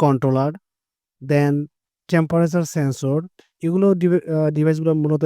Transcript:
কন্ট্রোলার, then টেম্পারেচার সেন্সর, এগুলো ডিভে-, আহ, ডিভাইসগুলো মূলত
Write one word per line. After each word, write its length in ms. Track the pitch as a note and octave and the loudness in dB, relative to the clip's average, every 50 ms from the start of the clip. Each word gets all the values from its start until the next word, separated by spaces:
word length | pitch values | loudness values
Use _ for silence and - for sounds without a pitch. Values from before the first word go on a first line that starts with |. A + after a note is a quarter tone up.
| D#3 | 2
কন্ট্রোলার, 480 | C#3+ C3+ B2 C#3+ C3+ C3 C3 C3+ D3+ D#3+ - _ _ _ _ _ _ _ _ _ _ _ _ C#3 C3+ | 2 2 2 0 0 0 0 0 -2 -4 -8 _ _ _ _ _ _ _ _ _ _ _ _ -6 -2
then 220 | D3 C#3+ C#3+ C#3+ C#3+ C#3+ D3 - _ _ _ _ _ _ _ - | 0 0 2 0 0 -2 -4 -8 _ _ _ _ _ _ _ -2
টেম্পারেচার 540 | F3 E3 D#3+ C#3 E3+ E3 E3+ D#3+ E3+ F3 D#3+ - - | 0 0 0 0 0 0 0 0 0 -2 -4 -2 -4
সেন্সর, 420 | D#3+ C#3+ C#3 B2+ - C#3+ C3+ C#3 D#3 F3 F#3 - _ _ _ _ _ E3 | -2 -2 -2 -2 -4 -4 -2 -2 -4 -4 -8 -16 _ _ _ _ _ -6
এগুলো 220 | E3 F3 F#3+ G3 G3 F#3+ F3 | -2 0 2 2 2 2 2
ডিভে-, 240 | F3 F3 F3 - - E3 D#3 | 2 2 2 0 0 -2 -2
আহ, 160 | D#3 D#3 D3+ D3+ | 0 0 0 0
ডিভাইসগুলো 340 | D3+ D3+ D#3+ D#3 D#3 D#3+ D#3+ D#3+ D#3 D3+ | 0 0 0 0 0 0 0 0 0 0
মূলত 200 | D3+ D#3 D3 D#3+ | 0 0 0 0